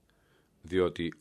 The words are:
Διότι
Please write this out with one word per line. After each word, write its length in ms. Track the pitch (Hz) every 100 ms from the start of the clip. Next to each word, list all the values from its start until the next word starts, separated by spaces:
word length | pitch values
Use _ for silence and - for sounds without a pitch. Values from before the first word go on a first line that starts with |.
| _ _ _ _ _ _
Διότι 520 | - 92 87 87 85 -